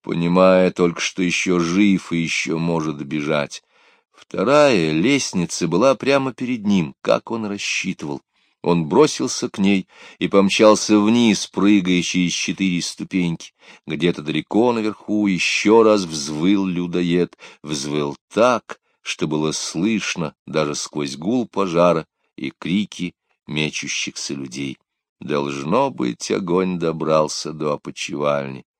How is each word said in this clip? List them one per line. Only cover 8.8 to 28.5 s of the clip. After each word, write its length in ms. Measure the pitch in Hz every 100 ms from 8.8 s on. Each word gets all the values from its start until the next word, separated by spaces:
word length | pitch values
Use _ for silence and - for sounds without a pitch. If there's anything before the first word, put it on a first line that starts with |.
| 76
бросился 640 | 98 151 - 127 - 123
к 80 | -
ней 300 | 98 98 - - - -
и 80 | 85
помчался 720 | 101 98 - 107 107 - 107
вниз, 480 | 104 120 117 95 -
прыгая 540 | - 101 104 90 90
через 320 | 82 92 87
четыре 480 | 82 - 87 95 85
ступеньки. 720 | - - 87 92 85 82 - _ - - -
Где-то 340 | 76 87 -
далеко 520 | 76 76 - 101 120
наверху 540 | 117 107 101 - 107 104
ещё 560 | 90 - - 101 113
раз 200 | 110 107
взвыл 640 | 87 78 71 76 90 101 95
людоед, 720 | 87 87 87 87 87 87 _ - -
взвыл 540 | 76 76 73 73 73 69 _
так, 500 | 104 120 117 - - _ _
что 260 | - - 80
было 260 | 76 78
слышно 840 | 76 - 78 101 107 - - 78 _ -
даже 300 | 78 76 73
сквозь 400 | - 73 71 69
гул 320 | 85 127 113
пожара 580 | - 98 82 87 82 - _ _ -
и 160 | 67
крики 640 | _ - 92 202 - 87 _ _ _ -
мечущихся 840 | 73 78 - 69 - - - -
людей. 440 | 71 67 64 69 62 _ _ _ _
Должно 680 | - 73 71 69 69 113 139
быть, 400 | - - - -
огонь 480 | 104 90 90 92 90
добрался 760 | 82 80 78 78 76 - 80
до 200 | 80 76
опочивальни. 920 | 71 - - - 76 73 71 69